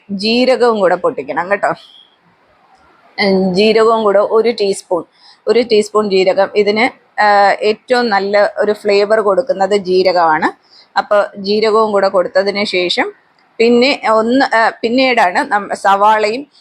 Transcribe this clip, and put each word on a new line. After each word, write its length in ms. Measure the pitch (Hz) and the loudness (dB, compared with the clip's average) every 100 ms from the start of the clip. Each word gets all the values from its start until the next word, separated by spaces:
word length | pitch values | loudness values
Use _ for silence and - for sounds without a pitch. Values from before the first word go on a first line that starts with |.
| _ | _
ജീരകവും 680 | 202 208 240 254 247 240 220 | -6 -2 0 2 2 0 2
കൂടെ 160 | 185 175 | 0 0
പൊട്ടിക്കണം 560 | 175 143 135 151 175 | -4 -6 -8 -8 -4
കേട്ടോ. 220 | 202 160 - - - _ _ _ _ _ _ _ _ _ _ _ - 202 | -4 -4 -6 -12 -20 _ _ _ _ _ _ _ _ _ _ _ -4 0
ഉം, 280 | 190 185 | 0 0
ജീരകവും 500 | 180 214 220 226 226 | 2 2 4 2 2
കൂടെ 160 | 214 196 | 2 2
ഒരു 320 | 208 220 220 | 2 0 0
ടീസ്പൂൺ, 520 | 233 202 196 - 175 - _ _ _ - | -2 -4 -4 -4 -6 -6 _ _ _ -2
ഒരു 140 | 220 | 0
ടീസ്പൂൺ 480 | 247 214 208 214 214 | 2 0 0 -2 0
ജീരകം. 400 | 190 185 180 196 208 | 0 2 0 0 0
ഇതിന്, 460 | 202 214 262 - _ - | 0 0 -2 -4 _ -2
ആ, 340 | 208 202 202 - | 2 4 2 2
ഏറ്റവും 480 | 208 220 - 247 240 | -2 -4 -2 -2 0
നല്ല 420 | 196 202 202 202 - | -2 0 0 0 0
ഒരു 160 | 202 | -2
ഫ്ലേവർ 460 | 208 208 202 202 220 | -2 0 0 2 0
കൊടുക്കുന്നത് 580 | 208 190 180 185 190 208 | 2 0 -2 -2 0 -2
ജീരകമാണ്. 920 | 180 185 185 175 165 - 220 - _ - _ - | 0 0 2 2 0 0 -2 -6 _ -20 _ -6
അപ്പൊ 260 | - 208 190 202 | 0 0 -2 -6
ജീരകവും 540 | 196 214 220 214 220 | -4 0 2 2 2
കൂടെ 160 | 202 196 | 0 0
കൊടുത്തതിന് 560 | 196 180 190 196 196 | 0 0 -2 -2 -4
ശേഷം 500 | 202 185 180 233 403 - _ _ _ - | -4 -2 -2 -2 -4 -8 _ _ _ -2
പിന്നെ 440 | 233 240 254 - 202 | 2 4 2 0 0
ഒന്ന്, 460 | 220 226 262 262 226 | 0 2 0 0 0
ആ, 140 | 220 | 0
പിന്നീടാണ് 840 | - 226 247 262 233 185 202 - | -2 -4 0 0 2 0 0 -2
നം-, 220 | 202 196 | -4 -4
സവാളയും. 760 | - 196 196 208 220 208 233 294 _ | -4 0 2 2 2 0 -4 -12 _